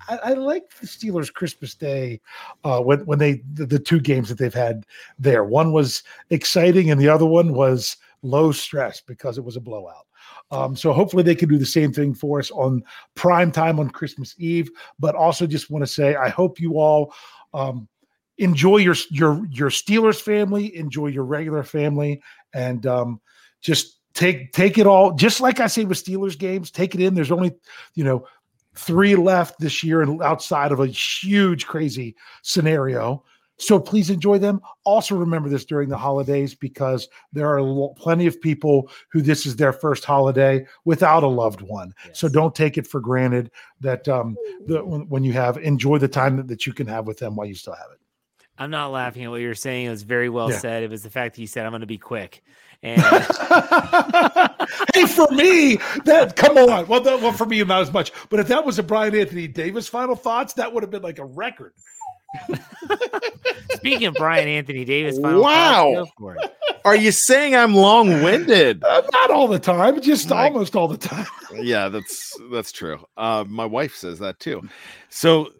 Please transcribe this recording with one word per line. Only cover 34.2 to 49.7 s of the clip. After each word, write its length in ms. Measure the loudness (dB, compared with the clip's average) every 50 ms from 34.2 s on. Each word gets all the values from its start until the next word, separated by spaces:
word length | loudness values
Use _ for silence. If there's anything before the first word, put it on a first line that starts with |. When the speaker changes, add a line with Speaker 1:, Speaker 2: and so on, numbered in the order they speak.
| 0 2 2
Speaker 1:
them. 240 | 2 2 0 -2 -2 -6 -12 -20 _ _
Also 320 | 0 2 2 2 0 -2
remember 320 | -2 -2 -2 -2 -2 -4 -4
this 160 | -4 -6 -6
during 240 | _ -4 -4 -4 -4
the 80 | -6
holidays 580 | -6 -4 -4 -4 -2 -2 -2 -2 -2 -2 -4 -8
because 540 | _ -12 -12 -8 -6 -4 -4 -4 -4 -6 -10 _ -20 _ _ -8
there 160 | -4 -2 0
are 140 | 0 0 0
lo-, 320 | -2 -2 -4 -4 -6 -8
plenty 300 | _ -2 -2 0 2 2
of 120 | 0 -2 -2
people 520 | -4 -4 -4 -2 0 2 2 2 2 -2 -14 -20 _ _
who 120 | -4 -2 0
this 240 | 0 0 0 -2
is 100 | -8 -2
their 160 | 0 2 0 0
first 320 | 0 -2 -2 -2 -4 -2
holiday 640 | 0 2 2 2 2 2 4 4 4 2 0 -4 -8 -20 _ _
without 380 | -2 0 2 4 4 4 4 4
a 40 |
loved 360 | 2 0 0 -2 -2 -4 -6 -14
one. 320 | -14 -14 -14 -14 -16 -18 _ -20
Speaker 2:
Yes. 120 | -20 -10 -4
Speaker 1:
So 100 | -4 2
don't 260 | 2 2 2 2 0
take 220 | 0 -2 -2 -2
it 100 | -4 -8
for 140 | -6 -10 -8
granted 500 | -4 -2 0 0 0 0 0 -2 -4 -6 _ -20 -20 _ _ _
that, 260 | -6 -6 -6 -4 -2 -2
um, 280 | -2 -2 -2 -6 -8 -10 -12 -12 -14 -14 -8
the, 180 | -6 -4 -4 -4
when, 240 | -6 -8 -10 -8 -6
when 160 | -4 -2 -2
you 80 | -2 0
have, 240 | 0 -2 -2 -2
enjoy 400 | -4 -2 -2 -2 0 2 0 2
the 120 | 2 0 0
time 280 | 0 0 0 0 0
that, 120 | -2 -6 -10
that 180 | -10 -10 -10
you 80 | -10 -8
can 120 | -8 -10
have 200 | -8 -6 -8 -8
with 120 | -8 -10 -10
them 160 | -10 -10 -8
while 120 | -8 -10
you 80 | -10 -12
still 180 | -14 -16 -18 -18
have 180 | -18 -18 -20 -20
it. 80 | _ _ _ _ _ _ _ _ _ _ _ _ _
Speaker 2:
I'm 120 | -12 -10
not 180 | -8 -8 -8 -6
laughing 360 | -6 -6 -6 -8 -8 -10 -14
at 60 | -12
what 100 | -10 -8
you're 140 | -6 -8 -8
saying. 320 | -8 -8 -8